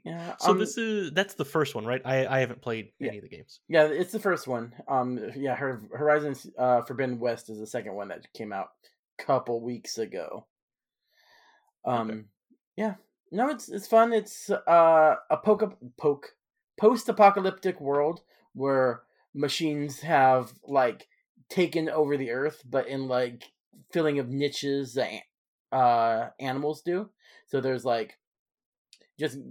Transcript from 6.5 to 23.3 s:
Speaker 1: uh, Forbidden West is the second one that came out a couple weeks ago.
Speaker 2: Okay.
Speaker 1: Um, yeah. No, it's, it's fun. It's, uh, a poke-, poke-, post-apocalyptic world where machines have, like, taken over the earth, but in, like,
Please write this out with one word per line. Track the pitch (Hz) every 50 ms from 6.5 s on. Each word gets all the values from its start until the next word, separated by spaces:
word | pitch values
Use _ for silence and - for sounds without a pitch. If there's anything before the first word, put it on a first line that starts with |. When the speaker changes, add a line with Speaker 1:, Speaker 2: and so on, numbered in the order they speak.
| - -
Speaker 1:
uh, | 127 127 123 120 117
Forbidden | - 131 120 135 123 123 117
West | 120 123 117 107 - -
is | 110 107
the | 107
second | 107 - 123 101 107 95
one | 101 101 98
that | 85 - - _ -
came | - 113 107 98
out | 98 92 - - _ _ _ _ _ _ _ _ -
a | -
couple | - 139 123 107 - 120 117 113
weeks | 123 123 117 - - - 113
ago. | 110 - - 92 78 80 - 101 - _ _ _ _ _ _ _ _ _ _ _ _ _ _ _ _ _ _ _ _ _ _ _ _ _ _ _ - 127 123
Speaker 2:
Okay. | 117 113 110 110
Speaker 1:
Um, | 110 107 104 _ _ _ _ _ _ _ _ _
yeah. | - 214 214 190 - _ _ _ _ _ _
No, | 156 202 254 285
it's, | 302 220 - -
it's | - 202 196
fun. | - 226 226 233 233 233
It's, | 214 214 - - - - -
uh, | 196 - - - 170 170 165 165 165 160 156 151 - - - -
a | 156 -
poke-, | - 214 214 214 220 196 - - 127 123 -
poke-, | - - 147 143 143 - - _ _ _ _ _ _ _ _ _
post-apocalyptic | - 208 220 254 240 - - 208 - 208 202 202 202 185 190 190 - - 185 180 -
world | 147 139 143 143 147 156 175 170 - _ _ _ _ _ -
where | 131 135 135 135 131 131 127 117 107 - _ _ _ _ _ -
machines | 139 147 139 - - 165 156 147 147 147 147 131 -
have, | 143 165 165 139 131 131 131 131 120 110 - - -
like, | 143 139 135 127 120 107 - - - _ _ _ _ _ _ _ -
taken | - 190 180 156 143 165 160 160
over | 147 156 151 139 147
the | 135 131 117
earth, | 117 127 139 151 147 - - 123
but | 127 135 123 123
in, | 139 135 135 131
like, | 127 123 123 123